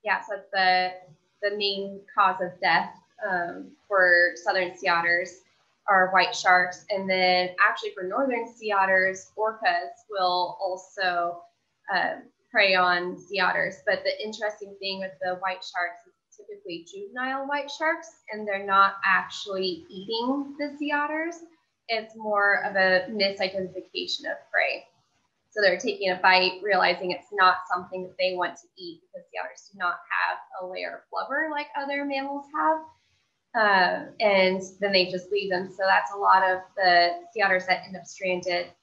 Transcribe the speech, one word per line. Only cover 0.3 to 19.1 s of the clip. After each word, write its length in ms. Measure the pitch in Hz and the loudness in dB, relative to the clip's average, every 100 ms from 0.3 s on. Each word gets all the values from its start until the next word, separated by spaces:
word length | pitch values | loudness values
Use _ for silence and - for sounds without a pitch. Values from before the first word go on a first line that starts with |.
| 202 | -12
that's 140 | - | -6
the, 400 | 196 185 185 180 185 - - _ _ 202 | 0 4 4 2 -4 -18 -20 _ _ -4
the 80 | 208 | -2
main 420 | 202 196 196 196 - - | -2 -2 -8 -10 -6 2
cause 220 | 190 185 | 2 2
of 180 | 175 - | -6 -2
death, 340 | 185 165 - - _ _ 208 | 2 2 0 -10 _ _ -4
um, 420 | 180 170 175 - - _ | -2 -4 -8 -16 -20 _
for 460 | 196 180 175 175 - | 4 6 6 4 2
southern 360 | - 185 175 180 | -2 0 -2 -2
sea 100 | 180 | 0
otters 540 | 170 175 175 185 - _ _ _ _ - | 2 2 0 -2 -12 _ _ _ _ 2
are 260 | 190 185 | 4 6
white 220 | 185 175 | 4 2
sharks. 520 | - 196 180 180 - - | 0 4 4 4 -4 -4
And 200 | 196 190 | -4 0
then 400 | 185 185 180 180 180 | 2 4 4 2 2
actually 320 | 208 226 214 | 0 2 -6
for 100 | 196 | -6
northern 440 | 185 220 277 240 254 | -4 -2 0 -2 -6
sea 240 | - 214 | -10 -2
otters, 600 | 202 190 190 190 190 - - | 2 4 4 2 -2 -12 -4
orcas 520 | 214 214 202 170 180 - _ | -4 0 0 0 -4 -14 _
will 480 | 202 185 180 175 - | -2 0 0 -2 -4
also, 800 | 196 185 - - 185 175 175 175 - _ _ _ - | -6 -6 -10 -4 -2 -2 -4 -6 -16 _ _ _ -4
um, 280 | 190 - - - _ _ | -2 -2 -6 -14 _ _
prey 240 | 226 196 | 2 4
on 460 | 185 180 175 180 185 | 4 4 2 -2 -8
sea 220 | - 196 | -8 0
otters. 400 | 185 170 165 196 - | 0 0 -2 -4 -2
But 160 | 185 196 | -2 -2
the 200 | - 214 | -4 -8
interesting 480 | 220 214 - 196 196 | -6 -8 -8 -18 -10
thing 200 | 196 190 | -8 -6
with 120 | 190 190 | -8 -6
the 140 | 185 180 | -6 -4
white 200 | 185 185 | -4 -6
sharks 420 | - 180 175 - _ | -8 -6 -6 -8 _
is 300 | _ _ _ | _ _ _
typically 500 | - 202 - 165 165 | -20 -16 -12 -12 -12
juvenile 580 | 196 202 247 262 269 269 | -14 -12 -8 -6 -6 -4
white 220 | 285 277 | -6 -6
sharks, 420 | - 320 330 - _ - | -4 -2 -2 -8 _ -14
and 160 | 214 208 | -10 -6
they're 180 | 196 202 | -6 2
not 280 | 196 196 196 | 4 4 4
actually 840 | 196 | 0